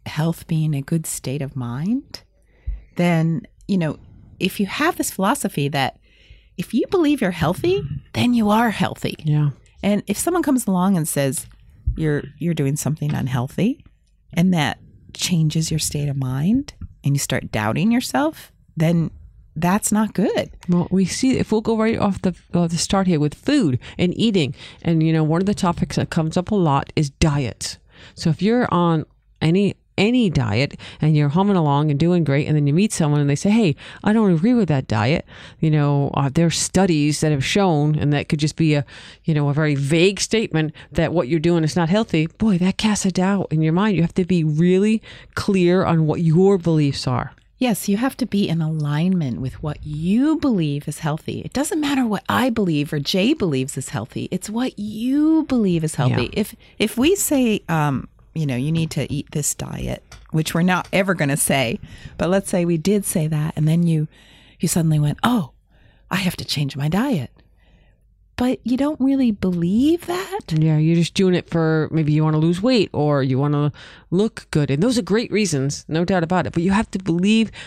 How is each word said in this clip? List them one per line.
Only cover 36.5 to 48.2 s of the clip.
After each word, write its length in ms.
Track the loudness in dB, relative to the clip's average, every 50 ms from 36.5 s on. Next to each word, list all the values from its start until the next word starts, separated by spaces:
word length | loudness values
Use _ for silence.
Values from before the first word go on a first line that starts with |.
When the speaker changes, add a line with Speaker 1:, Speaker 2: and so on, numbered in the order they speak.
Speaker 2:
studies 720 | 0 -2 -4 -2 2 2 2 4 4 2 2 0 0 0
that 100 | 0 0
have 140 | 0 0 0
shown, 520 | 0 0 2 2 4 4 2 2 2 2
and 160 | 0 0 0 0
that 160 | 0 0 -2
could 120 | -2 -2
just 160 | -2 -2 0
be 180 | 0 2 2 2
a, 100 | 2 0 -4 -10 -20 -20 -20 -20 -12 -4
you 120 | -2 0
know, 140 | 0 2 0
a 60 | 0
very 220 | 0 0 0 0
vague 420 | 0 0 0 2 4 4 4 2 0
statement 560 | -4 -2 -2 -2 -2 0 0 -2 -2 -2 -4 -10 -16 -10
that 220 | -2 -2 0 0 0
what 160 | 0 0 0
you're 100 | 0 0
doing 240 | 2 2 2 2 2
is 140 | 0 0
not 120 | 0 0 2
healthy. 360 | 2 0 0 0 0 -2 -2
Boy, 320 | -2 -4 -2 0 0 2 2
that 180 | 2 0 0
casts 300 | 0 0 0 0 0 0
a 60 | -2 0
doubt 340 | 0 0 0 0 0 -2 -2 -2
in 100 | 0 0
your 100 | 2 2
mind. 220 | 2 2 0 2
You 80 | 2 0
have 120 | 0 0
to 100 | -2 -2
be 180 | 0 0 0 0
really 580 | 0 0 2 2 4 4 4 2 2 0 0 -4 -8 -20 -20 -20 -14 -10
clear 480 | -8 -2 0 2 2 4 4 4 4 2
on 220 | 2 2 2 2 2
what 120 | 0 0 2
your 360 | 2 4 6 6 4 4 2
beliefs 480 | 2 2 2 2 2 0 0 -2 -4
are. 240 | -2 -2 -2 -4 -6 -10 _ _ _ _ -2
Speaker 1:
Yes, 300 | 0 0 0 -2 -2 -2
you 80 | -2
have 200 | 0 0 -2 -2
to 100 | -4